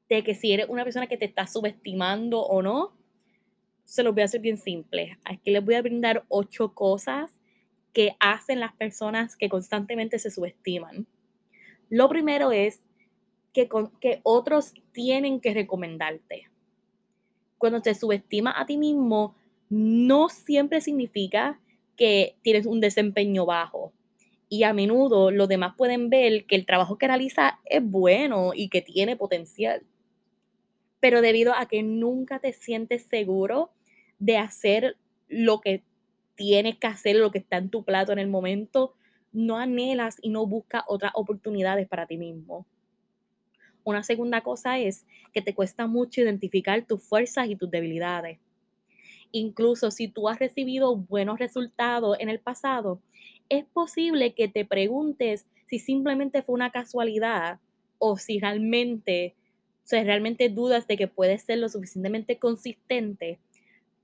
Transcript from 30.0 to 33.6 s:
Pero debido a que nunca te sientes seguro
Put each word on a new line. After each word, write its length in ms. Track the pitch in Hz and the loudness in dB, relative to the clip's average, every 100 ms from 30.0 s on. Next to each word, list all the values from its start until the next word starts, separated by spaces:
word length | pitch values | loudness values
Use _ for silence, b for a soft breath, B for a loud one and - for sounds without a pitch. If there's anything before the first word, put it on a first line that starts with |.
| _ _ _ _ _ _ _ _ _ _ | _ _ _ _ _ _ _ _ _ _
Pero 180 | 254 240 | 4 6
debido 320 | 233 226 233 | 6 4 4
a 140 | 247 240 | 2 -2
que 160 | 214 | -2
nunca 560 | 214 226 233 254 262 269 | -2 -2 -2 -4 -6 -6
te 140 | 269 | -6
sientes 500 | 247 - 226 226 240 | -8 -6 -6 -4 -6
seguro 680 | - 233 196 190 196 247 | -4 -4 0 0 0 -2